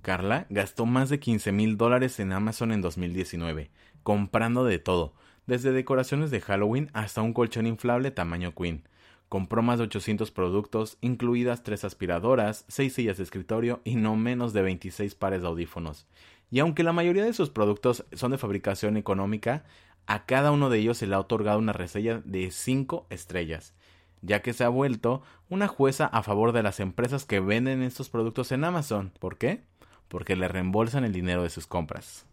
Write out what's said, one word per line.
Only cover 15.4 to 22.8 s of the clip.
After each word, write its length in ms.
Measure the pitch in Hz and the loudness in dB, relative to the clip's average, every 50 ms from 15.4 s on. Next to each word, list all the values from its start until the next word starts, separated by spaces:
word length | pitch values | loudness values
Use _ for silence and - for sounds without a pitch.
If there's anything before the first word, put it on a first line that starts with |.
de 60 | 87 | -2
audífonos. 580 | 87 82 85 85 - - 85 85 80 73 - _ _ _ - - - - _ _ _ | -2 -2 -4 -6 -6 -6 -8 -8 -8 -10 -12 _ _ _ -20 -20 -20 -20 _ _ _
Y 80 | 120 127 | 0 2
aunque 240 | 151 170 151 170 170 | 2 2 2 2 2
la 80 | 165 | 2
mayoría 320 | 170 170 170 175 175 196 208 | 2 2 2 4 2 2 2
de 80 | 233 | 0
sus 180 | 226 - 175 143 | 2 0 -2 0
productos 540 | - 110 104 104 104 - - 127 120 - - - | 2 2 2 2 2 2 2 2 2 2 -4 -14
son 200 | - - 127 123 | -8 -4 -2 -2
de 60 | 135 | -2
fabricación 600 | 131 - 104 101 98 - 101 98 - - 104 107 | -2 -2 -2 -2 0 0 -2 -2 0 0 0 0
económica, 680 | 107 98 - 98 95 98 101 107 107 - 117 127 151 - - - - _ _ _ _ _ | 0 0 0 0 0 0 -2 -2 -2 -2 -2 -2 -2 -6 -14 -20 -20 _ _ _ _ _
a 200 | - 104 104 - | -4 -4 -4 0
cada 260 | - 127 131 143 147 | 2 2 4 6 6
uno 180 | 147 143 143 131 | 4 4 4 4
de 100 | 120 107 | 4 4
ellos 180 | 107 117 120 | 4 2 2
se 100 | - 113 | 0 0
le 80 | 95 98 | 0 0
ha 40 | 95 | 0
otorgado 380 | 98 - 120 107 104 104 104 107 | 2 0 0 0 2 2 2 2
una 120 | 113 107 | 2 0
reseña 500 | 101 98 - 87 - 104 107 113 117 113 - | 0 -2 -6 -6 -4 -2 -2 -2 -2 -2 -6
de 260 | - 98 92 92 92 | -6 -4 -2 -2 -4
cinco 560 | - - - 123 131 139 | -6 -6 -2 0 0 0